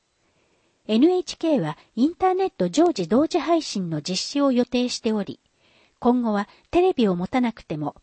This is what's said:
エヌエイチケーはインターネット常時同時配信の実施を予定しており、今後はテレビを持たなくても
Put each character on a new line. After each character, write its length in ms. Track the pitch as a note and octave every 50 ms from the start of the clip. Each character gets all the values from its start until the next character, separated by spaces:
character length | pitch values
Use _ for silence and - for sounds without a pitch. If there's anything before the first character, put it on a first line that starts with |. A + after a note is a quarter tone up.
| _ _ _ _ _ _ _ _ _ _ _ _ _ _ _ _ _ -
エ 100 | G#3+ A3+
ヌ 120 | C#4 F4
エ 80 | F#4 F#4
イ 60 | E4+
チ 120 | - - -
ケ 200 | - D#4+ D4+ A#3
ー 20 |
は 180 | E3 D3+ D3+ - _ _ -
イ 120 | G#3+ B3 D#4+
ン 80 | F4
タ 120 | - F#4+ F#4
ー 60 | F#4
ネ 100 | F#4 F#4+
ッ 40 | F#4
ト 180 | - - F#3 F3
常 240 | F3 C#4+ E4+ F4+ D4+
時 160 | - F3 D#3+
同 180 | G#3 B3+ D#4 D#4+
時 120 | - F4
配 220 | - D#4 E4+ E4
信 280 | - - - G#3+ F#3 E3+
の 120 | D#3+ D3+
実 160 | D3 - F#3 -
施 240 | - - - C#4+
を 120 | C#4+ C#4 B3+
予 100 | A#3+ B3
定 220 | - - B3 B3 B3
し 140 | - -
て 100 | - A3+
お 100 | A3 G#3+ F#3+
り、 180 | - - - _ _ _ _ _ _ _ _ _ _ _ -
今 220 | - A#3+ B3 B3+
後 100 | A#3+ A3+
は 160 | G#3 G3+ G#3 - - _ _ _
テ 100 | - E4+
レ 120 | F4+ F#4+ F4
ビ 160 | - A3+ G3
を 60 | F3+ F3
持 100 | F3+ -
た 140 | - B3+
な 100 | B3 A#3
く 120 | A3 - -
て 120 | - F3
も 200 | D3+ D3+ C#3+ - _